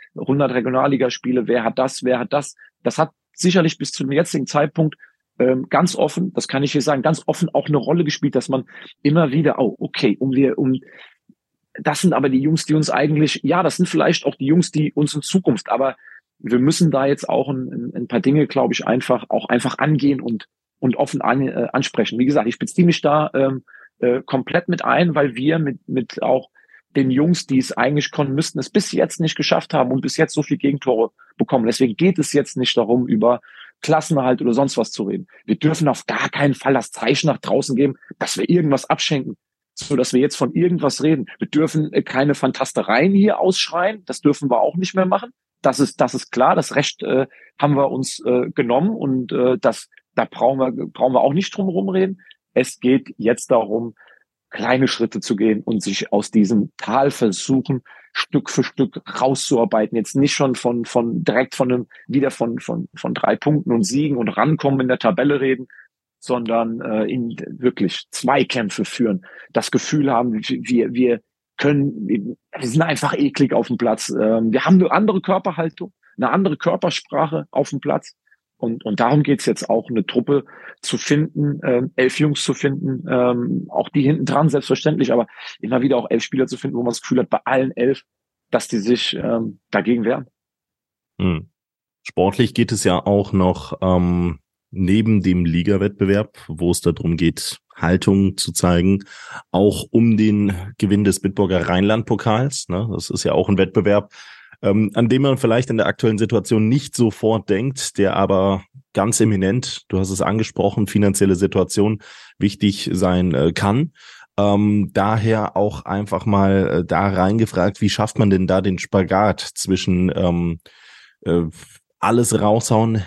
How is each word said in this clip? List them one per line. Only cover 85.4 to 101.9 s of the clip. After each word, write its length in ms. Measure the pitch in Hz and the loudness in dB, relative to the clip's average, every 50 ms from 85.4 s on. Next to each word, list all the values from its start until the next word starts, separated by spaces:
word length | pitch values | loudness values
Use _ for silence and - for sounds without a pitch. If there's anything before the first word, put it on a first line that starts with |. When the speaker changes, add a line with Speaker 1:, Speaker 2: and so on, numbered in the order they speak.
| - - - - | -18 -18 -14 -10
Speaker 1:
immer 200 | - 110 127 123 | -6 -2 0 0
wieder 160 | 127 135 131 | 2 2 2
auch 140 | 120 110 - | 0 0 0
elf 140 | 113 117 - | -2 -2 -2
Spieler 220 | - - 131 127 | -2 -2 -2 -2
zu 100 | 120 127 | -2 -4
finden, 200 | - - 135 120 | -8 -8 -6 -4
wo 60 | 120 | -2
man 80 | 123 120 | -4 -4
das 100 | 113 - | -4 -6
Gefühl 200 | - - - 131 | -4 -2 -2 0
hat, 100 | 107 - | 0 0
bei 80 | - - - | -2 -4 -2
allen 320 | 120 131 131 135 131 - | 0 0 0 0 -2 -2
elf, 260 | - 123 135 135 - _ _ _ _ _ _ _ _ _ - | -2 0 0 0 -2 _ _ _ _ _ _ _ _ _ -4
dass 160 | - 117 - | -4 -4 -2
die 120 | - 120 107 | -2 -4 -2
sich, 360 | 98 117 123 113 - - - | 0 0 0 0 0 -4 -6
ähm, 460 | - - 113 117 113 113 107 101 _ _ - | -4 -4 -2 -2 -2 -4 -6 -8 _ _ -4
dagegen 340 | - 101 - 110 123 117 107 | -2 -2 0 0 0 0 0
wehren. 220 | 113 131 151 131 _ _ _ _ _ _ _ _ _ _ _ _ _ _ _ _ _ _ - | -2 -2 -4 -6 _ _ _ _ _ _ _ _ _ _ _ _ _ _ _ _ _ _ -2
Speaker 2:
Hm. 300 | 95 92 82 80 - _ _ _ _ _ _ _ _ _ _ _ | -2 -2 -2 -2 -6 _ _ _ _ _ _ _ _ _ _ _
Sportlich 500 | - - - - 90 98 98 - 120 - | -16 -8 0 2 2 2 4 2 0 0
geht 200 | - - 117 - | 2 -2 0 0
es 100 | 113 95 | 0 0
ja 220 | - 98 90 - - | 0 0 0 2 2
auch 280 | 98 101 101 98 - | 2 2 2 2 0
noch, 460 | - 95 90 92 87 - - - - - | 0 2 2 2 0 -2 -6 -12 -8 -2
ähm, 600 | 95 92 92 90 90 90 90 87 87 87 76 - _ _ _ _ _ - | 0 2 2 2 2 2 0 0 0 -2 -4 -6 _ _ _ _ _ -12
neben 520 | - 95 92 87 101 110 107 113 110 101 | -6 -2 0 2 2 2 2 2 2 2
dem 220 | 87 95 90 90 87 | 2 2 2 2 2
Ligawettbewerb, 920 | 82 80 87 85 101 101 92 98 104 101 - 98 95 98 101 107 - _ - - | 0 0 0 0 2 0 0 0 -2 0 0 2 2 2 0 0 -4 _ -20 -14
wo 240 | - 82 80 87 87 | -12 -6 -2 0 0
es 100 | 87 - | 0 2
darum 360 | - 85 80 - - 82 85 | 0 -2 -2 0 -2 -2 0
geht, 420 | 76 82 82 - - - - - - _ _ - | 2 0 0 0 -2 -8 -10 -10 -12 _ _ -10
Haltung 640 | - - 82 92 92 - 98 98 98 98 95 - | -4 0 0 2 2 2 2 4 4 2 2 0
zu 160 | - - - | -4 -6 -6
zeigen, 520 | - - - 87 87 85 87 95 98 98 101 - - - - - - - - - | -2 0 2 2 2 4 2 2 0 0 -2 -10 -20 -20 -20 -18 -18 -18 -12 -2
auch 340 | - 90 101 104 98 - - - | 0 4 4 4 2 0 -6 0
um 260 | - 113 117 117 110 | 2 2 4 4 4
den 360 | 101 107 107 104 104 104 98 92 87 95 104 - - | 4 4 2 2 2 0 0 -2 -4 -8 -10 -6 -2
Gewinn 260 | 107 95 101 101 104 | 0 2 2 4 4
des 160 | 98 95 - | 2 2 0
Bitburger 480 | - 98 98 - 101 90 92 87 82 82 | -2 -4 0 0 0 2 2 0 0 0
Rheinland-Pokals, 1000 | 90 92 98 101 | 0 2 2 2